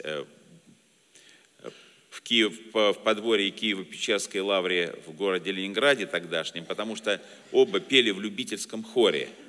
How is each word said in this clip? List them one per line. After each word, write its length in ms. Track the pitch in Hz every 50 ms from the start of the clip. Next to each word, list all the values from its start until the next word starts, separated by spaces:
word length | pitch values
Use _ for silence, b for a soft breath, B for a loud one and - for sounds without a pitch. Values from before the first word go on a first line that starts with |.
э, 240 | - 78 78 73 71 - - - _ _ - - _ _ - _ _ _ _ _ _ _ _ B B B B B B B _ _ - - - B B B B B B _
в 120 | - - -
Киев-, 500 | - 120 113 107 104 82 - - - -
в, 200 | 113 107 101 95
в 100 | - -
подворье 460 | 113 107 104 107 117 113 101 98 98
Киево-Печерской 920 | - - 110 110 98 95 92 - - - - - 107 98 - - - 98
лавры 580 | 95 101 101 95 90 92 92 87 87 - - - -
в 60 | - 80
городе 400 | 80 101 98 92 90 82 95 95
Ленинграде 540 | 95 95 98 101 110 131 143 143 120 95
тогдашнем, 580 | - - 85 85 82 85 82 80 - - 85 85
потому 320 | - 92 104 107 110 107
что 260 | 101 - 107 101 90 - B B B B B -
оба 260 | 123 131 117 98 95
пели 320 | - - 135 131 117 110
в 100 | 95 95
любительском 640 | 104 107 101 123 127 - 107 95 - - - 110 110
хоре. 460 | - - 123 113 95 80 69 62 - - - -